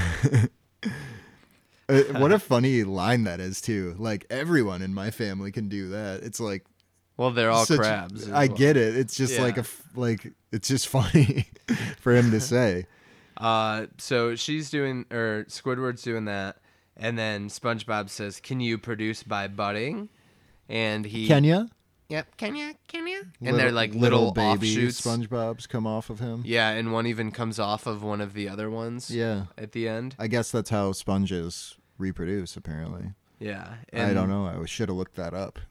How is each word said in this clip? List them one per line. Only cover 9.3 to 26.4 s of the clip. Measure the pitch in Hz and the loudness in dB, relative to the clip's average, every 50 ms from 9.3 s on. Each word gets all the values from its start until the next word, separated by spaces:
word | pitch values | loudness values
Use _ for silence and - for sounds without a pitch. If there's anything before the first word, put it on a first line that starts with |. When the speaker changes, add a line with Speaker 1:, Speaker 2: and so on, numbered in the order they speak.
| 127 139 | 2 2
Speaker 1:
like | 127 120 98 | 2 2 2
Speaker 2:
Yeah. | 127 | 0
Speaker 1:
a | 113 | -4
f-, | - - - - - - | -6 -8 -16 -18 -12 -6
like, | 123 123 117 113 - - - - _ _ - | -2 0 0 0 -2 -4 -10 -18 _ _ -6
it's | - 107 - - | -6 -4 0 0
just | 135 123 - - | 0 0 0 0
<laughs> | |
funny | - 131 98 90 - 160 127 98 131 139 - - - - _ - 233 - 117 87 - - | 2 2 4 6 6 6 6 6 4 0 -2 -4 -6 -8 _ -4 -2 -2 -2 -4 -6 -2
for | - 127 120 | 2 6 6
him | 123 120 117 | 8 8 6
to | 110 107 | 4 2
say. | 104 - 117 127 123 101 87 90 - - _ _ _ - - - _ _ - | 2 2 2 2 4 2 2 0 -4 -8 _ _ _ -20 -20 -20 _ _ -8
Speaker 2:
Uh, | - 113 113 113 110 110 110 107 110 107 - - - | -2 0 2 2 2 2 0 -2 -4 -6 -8 -12 -10
so | - - 131 120 117 117 117 | -4 0 2 2 2 2 0
she's | - - 151 151 156 151 143 | -2 -4 -4 -4 -4 -4 -4
doing, | 156 143 139 135 131 123 120 - | -2 -2 0 0 -2 -4 -6 -6
or | 120 117 113 110 107 107 104 - | -4 -2 0 0 -2 -2 -4 -8
Squidward's | - - - 131 127 123 131 123 120 - | -10 -8 -4 -4 -2 -2 -2 -4 -4 -4
doing | - 120 113 113 107 | -4 -4 -4 -4 -4
that. | 104 101 98 95 98 - _ _ _ _ _ _ _ _ | -4 -4 -4 -6 -6 -8 _ _ _ _ _ _ _ _
And | - 110 117 117 113 | -6 -4 -2 -2 0
then | 110 107 104 101 101 101 | -2 -2 -2 -4 -6 -8
SpongeBob | - - - 120 117 110 104 117 107 104 101 98 | -8 -6 -4 -2 -2 -2 -2 -2 -2 -2 -2 -4
says, | - - 104 101 - - | -8 -8 -8 -8 -8 -10
"Can | - - 131 127 | -8 -6 -4 -2
you | 120 117 113 107 | 0 0 -2 -2
produce | - 120 113 104 110 110 110 - | -4 -6 -4 -4 -2 -4 -4 -6
by | - 107 104 101 98 98 | -6 -6 -4 -4 -4 -4
budding?" | 101 107 104 101 101 104 120 147 226 202 214 214 _ _ _ _ _ _ _ _ _ _ _ - | -4 -4 -2 -2 -2 -2 -4 -4 -6 -8 -10 -12 _ _ _ _ _ _ _ _ _ _ _ -6
And | 113 113 113 107 107 107 104 | -2 -2 0 0 0 -2 -4
he | 104 110 113 110 | -4 -4 0 4
Speaker 1:
Kenya? | 110 151 139 143 156 170 202 233 233 _ _ _ _ _ _ _ - | 4 6 8 8 6 6 4 2 -2 _ _ _ _ _ _ _ -8
Speaker 2:
Yep, | 151 156 - _ _ | -8 -8 -8 _ _
Kenya, | - 330 311 294 294 294 302 311 _ _ - | -10 -8 -8 -6 -8 -8 -10 -12 _ _ -12
Kenya. | - 330 330 349 370 392 | -10 -8 -8 -6 -8 -8
And | 392 180 - - | -12 -14 -14 -8
Speaker 1:
Little, | 123 131 123 131 | -4 0 2 2
Speaker 2:
they're, | 127 123 | 2 2
like, | 117 117 113 107 107 | 2 0 0 0 2
Speaker 1:
little | 120 123 120 110 117 | 4 4 6 6 6
Speaker 2:
little | 113 101 | 4 4
Speaker 1:
baby | 90 113 107 107 113 98 110 110 | 2 2 2 2 2 2 2 2
Speaker 2:
offshoots. | 110 123 123 123 120 - | 2 2 2 0 0 -2
Speaker 1:
SpongeBob's | - 120 117 120 113 104 123 117 113 113 113 117 - | -2 -2 -2 -2 -2 -4 -4 -4 -4 -4 -6 -8 -10
come | - - 117 110 | -8 -6 -6 -4
off | 110 110 113 - - | -4 -4 -6 -6 -8
of | 110 104 | -10 -8
him. | 123 117 113 120 | -8 -6 -6 -6